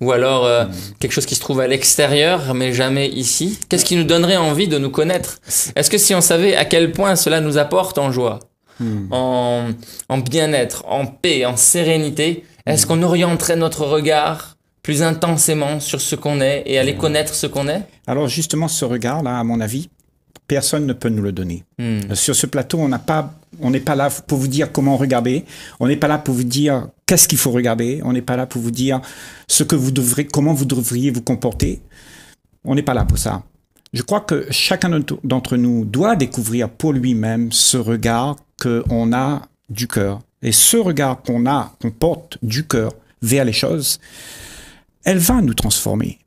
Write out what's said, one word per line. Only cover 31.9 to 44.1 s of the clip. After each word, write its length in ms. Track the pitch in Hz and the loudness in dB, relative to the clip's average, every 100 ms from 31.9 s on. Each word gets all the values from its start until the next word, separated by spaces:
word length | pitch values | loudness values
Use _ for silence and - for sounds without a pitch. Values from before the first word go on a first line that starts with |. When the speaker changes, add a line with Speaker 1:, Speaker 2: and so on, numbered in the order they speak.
| - - - - _ _ _ - | -20 -20 -20 -20 _ _ _ -2
Speaker 2:
On 100 | 135 | 0
n'est 60 | |
pas 100 | 143 123 | 2 0
là 100 | - | 2
pour 140 | - | 0
ça. 240 | 110 101 - _ _ _ _ | 0 -4 -8 _ _ _ _
Je 80 | 120 | -8
crois 180 | - 208 | -2 -2
que 260 | 202 143 131 | 0 -2 -2
chacun 400 | 135 - 185 180 | -2 0 0 0
d'entre, 280 | 160 147 - | 0 -2 -4
d'entre 320 | 135 127 - 123 | -2 -2 0 0
nous 300 | 123 120 107 | 2 0 -2
doit 320 | 117 202 220 | 0 2 2
découvrir 500 | 131 - 110 117 113 | 0 -2 -2 -2 -2
pour 220 | - 160 | -2 -2
lui-même 600 | 135 123 117 110 113 117 | 0 2 0 0 0 0
ce 240 | - - 131 | 2 2 2
regard 580 | 110 117 117 117 135 143 _ - | 0 0 0 0 0 -4 _ -6
qu'on 520 | 127 117 - 117 113 | -2 -2 0 0 0
a 300 | 123 131 147 - _ - | 0 0 -2 -8 _ -14
du 180 | 104 120 | -8 -4
cœur. 320 | - 98 101 - - | -2 -2 -4 -10 -6
Et 100 | 123 | 0
ce 240 | 127 - 233 | 2 4 2
regard 440 | 190 147 139 123 | 2 0 0 -2
qu'on 240 | - 120 123 | -2 0 0
a, 280 | 139 110 - | 0 -2 -6
qu'on 100 | 117 | -8
porte 460 | 110 165 160 - - | 0 0 -2 -8 -8
du 240 | 113 117 156 | -4 -4 -2
cœur 260 | 123 110 - _ - | -2 -2 -6 _ -8
vers 240 | 113 139 127 | 0 2 2
les 80 | |
choses, 460 | 104 - 165 131 - - | 0 0 -2 -2 -6 -8